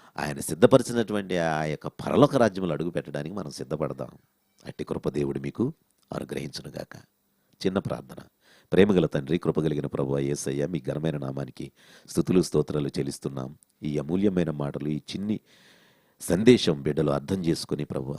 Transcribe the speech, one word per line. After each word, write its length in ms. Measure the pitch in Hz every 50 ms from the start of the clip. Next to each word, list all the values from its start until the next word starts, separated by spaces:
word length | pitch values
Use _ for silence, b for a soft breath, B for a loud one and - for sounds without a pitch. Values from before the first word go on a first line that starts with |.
| b b b -
ఆయన 220 | 71 73 73 69
సిద్ధపరిచినటువంటి 960 | 73 - 80 78 104 120 120 131 120 - 120 117 113 98 104 101 98 92 95 87
ఆ 260 | 82 82 78 76 78
యొక్క 220 | 78 76 - -
పరలోక 500 | 80 - - - 76 71 98 139 147 151
రాజ్యంలో 360 | 131 117 110 92 95 95 87 76
అడుగు 180 | 71 80 87
పెట్టడానికి 440 | 82 - 67 - 71 71 73 78 98
మనం 160 | 101 87 71
సిద్ధపడదాం. 580 | 71 - 67 65 76 76 78 67 67 67 64 - - - _ _ _ _ _ _ _ _ -
అట్టి 180 | - - - 76
కృప 240 | - - - - 80
దేవుడు 300 | 67 73 71 69 69 69
మీకు 340 | 67 69 - - 113 139 160 _ _ _ _ _ _ - -
అనుగ్రహించునుగాక. 840 | - - - - - - 139 - - - 151 - - - - - - - _ _ _ _ _ _ _ _ _ _ - -
చిన్న 120 | 98 95 98
ప్రార్థన. 440 | - - - 60 - - - - - - _ b b b b b b b -
ప్రేమగల 340 | 82 98 104 98 87 80
తండ్రి, 320 | 73 - 78 67 67 80 90
కృపగలిగిన 480 | - 82 78 80 78 78 76 71 69
ప్రభువా 320 | 71 - - 69 67 69 69
యేసయ్య, 480 | 69 69 73 69 - 71 67 71 73
మీ 160 | 78 90 78 64
ఘనమైన 320 | 69 69 73 78 80 76 73
నామానికి 540 | 69 67 65 67 69 65 - - 71 69 _ B B B B B B B
స్తుతులు, 340 | - - 82 - 90 92 82
స్తోత్రాలు 460 | - - 76 73 - - 76 71 69
చెల్లిస్తున్నాం. 680 | - - 67 71 73 - - - 67 65 65 67 73 - _ _ _ - -
ఈ 160 | 76 71 76
అమూల్యమైన 520 | 69 71 85 95 98 104 92 90 85 78
మాటలు, 380 | 76 73 73 71 69 71 71 76
ఈ 80 | 76
చిన్ని 440 | 73 - - - 90 98 107 107 - _ b b b b b b b b b b b b b b b
సందేశం 640 | - - 87 87 110 120 123 107 - - 80 71 69
బిడ్డలు 280 | 76 71 76 78 73
అర్థం 340 | 71 71 71 71 95 95 87
చేసుకుని 400 | 82 80 - - - - 73 73
ప్రభువా, 340 | - - - 65 65 73